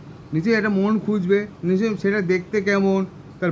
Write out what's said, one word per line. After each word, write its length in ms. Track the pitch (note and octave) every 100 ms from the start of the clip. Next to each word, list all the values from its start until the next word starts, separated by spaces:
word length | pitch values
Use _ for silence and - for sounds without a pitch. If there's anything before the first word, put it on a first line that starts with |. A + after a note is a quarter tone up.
| - - -
নিশ্চয়ই 220 | D#3 G3
একটা 140 | A3 G#3+
মন 300 | F#3+ G3+ A3
খুঁজবে, 480 | - G#3 F3 G3+ G#3 -
নিশ্চয়ই 320 | F3 F#3 A3+ G3+
সেটা 240 | G3 G#3
দেখতে 420 | F3 F#3 F3+ G#3+
কেমন, 440 | G3 G3 G3 G3 F#3 - - -
তার 100 | F3+